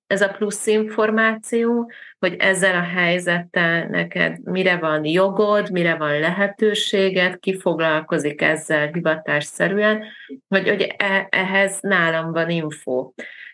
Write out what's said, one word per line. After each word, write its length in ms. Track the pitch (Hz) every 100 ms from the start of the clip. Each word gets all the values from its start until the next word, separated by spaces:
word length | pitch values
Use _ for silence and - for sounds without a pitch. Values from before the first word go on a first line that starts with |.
| _
ez 140 | 196
a 60 | 196
plusz 380 | - 208 202 220
információ, 1200 | 214 214 226 214 220 220 220 - 233 233 240 233 - - -
hogy 160 | 185 175
ezzel 360 | 196 185 190 180
a 60 |
helyzettel 1040 | 170 180 175 180 175 175 170 180 170 165 -
neked 560 | 175 170 175 165 170
mire 340 | - 185 185 175
van 280 | 160 151 151
jogod, 680 | 175 196 190 208 208 190
mire 240 | 180 175 151
van 240 | 151 147
lehetőséged, 1200 | 160 185 202 202 214 208 - 202 190 185 185 185
ki 200 | - 185
foglalkozik 840 | 180 160 160 156 156 160 147 147
ezzel 480 | 156 156 - 151 147
hivatásszerűen, 1120 | 170 165 160 - 147 147 - 170 196 214 214 214 - - - _
hogy, 200 | 190 190
hogy 240 | 202 - -
e-, 300 | 202 196 190
ehhez 480 | - 190 196 196 190
nálam 500 | 202 185 165 165 160
van 180 | 165 165
info. 600 | 170 151 147 - 127 - - - - -